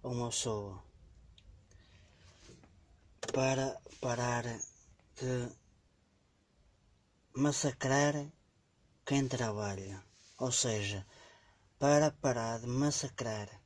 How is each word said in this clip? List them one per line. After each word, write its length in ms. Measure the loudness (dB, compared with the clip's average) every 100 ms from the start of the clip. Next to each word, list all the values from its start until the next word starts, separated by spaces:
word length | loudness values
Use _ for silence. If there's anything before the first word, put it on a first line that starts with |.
a 60 | -4
uma 220 | -2 -2
pessoa 520 | -2 -2 -2 -4 -10 -16 -20 -20 -20 -20 -20 -20 -20 -20 -20 -20 -20 -20 -20 -20 -20 -20 -20 -20 -20 -20 -20 -20 -12 -2
para 440 | 2 2 2 0 -4 -14 -6
parar 440 | -2 0 0 0 -2 -8 -10 _ -20 -20 _ -8
de 320 | -2 -2 -4 -8 _ _ _ _ _ _ _ _ _ _ _ _ _ _ _ _ _
massacrar 800 | 0 0 2 -2 -2 2 4 4 2 -6 -14 _ _ _ _ _ _
quem 240 | 0 2 2
trabalha. 760 | 0 -2 0 -2 -4 -8 -12 -16 _ -20 -6
Ou 120 | -2
seja, 560 | 2 2 0 -2 -6 -10 -20 -20 -20 -20 _ _ _
para 320 | 6 6 6
parar 480 | 2 -2 0 -2 -4
de 60 | -2
massacrar 800 | 0 2 0 -4 -6 -6 -4 -8 -14